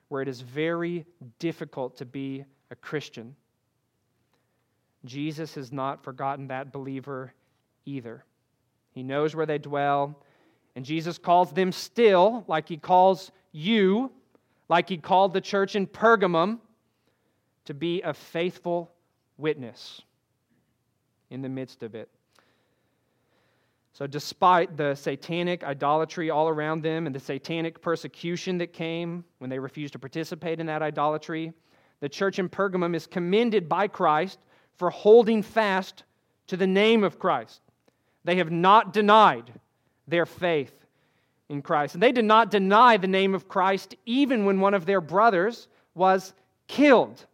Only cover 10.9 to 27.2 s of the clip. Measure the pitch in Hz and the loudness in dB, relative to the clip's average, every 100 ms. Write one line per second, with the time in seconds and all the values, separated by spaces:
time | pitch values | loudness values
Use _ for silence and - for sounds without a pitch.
10.9 | 160 165 165 - 175 180 147 185 175 - | -6 -6 -6 2 2 2 0 -2 -4 -6
11.9 | - 233 185 190 233 185 160 - 160 - | 2 4 6 4 2 -4 -6 -6 -10 2
12.9 | 185 185 190 - _ _ 151 165 226 190 | 4 6 4 -4 _ _ -8 0 2 4
13.9 | 208 262 - _ _ _ _ - 165 180 | 2 -2 -10 _ _ _ _ 0 0 0
14.9 | 180 - 185 196 180 - 202 196 208 190 | -6 0 2 2 0 -2 -2 -2 -2 -4
15.9 | - 220 226 185 170 180 233 _ _ _ | 2 4 4 4 2 0 -4 _ _ _
16.9 | _ _ _ _ _ _ _ - 143 170 | _ _ _ _ _ _ _ -16 -8 -6
17.9 | 170 175 143 - 170 175 - 175 170 170 | -6 -6 -10 -8 -6 -6 -6 -6 -6 -8
18.9 | _ _ _ _ - 151 147 120 - - | _ _ _ _ -8 -6 -6 -10 -16 -20
19.9 | - _ _ _ _ _ _ _ _ _ | -20 _ _ _ _ _ _ _ _ _
20.9 | _ _ _ _ 131 131 131 131 - 113 | _ _ _ _ -12 -10 -10 -12 -14 -14
21.9 | 110 - _ _ _ _ _ _ _ _ | -14 -18 _ _ _ _ _ _ _ _
22.9 | _ _ _ _ _ _ _ _ _ _ | _ _ _ _ _ _ _ _ _ _
23.9 | - 139 143 - - 185 180 175 156 147 | -14 -10 -10 -12 0 4 4 2 -2 -4
24.9 | 139 - 139 - 170 175 175 151 135 143 | -4 -6 -8 -6 -4 -4 -4 -8 -4 -2
25.9 | 151 160 - 160 151 160 156 151 160 156 | 0 -2 -4 -4 0 0 0 -4 -4 -4
26.9 | 160 165 135 | -4 -6 -8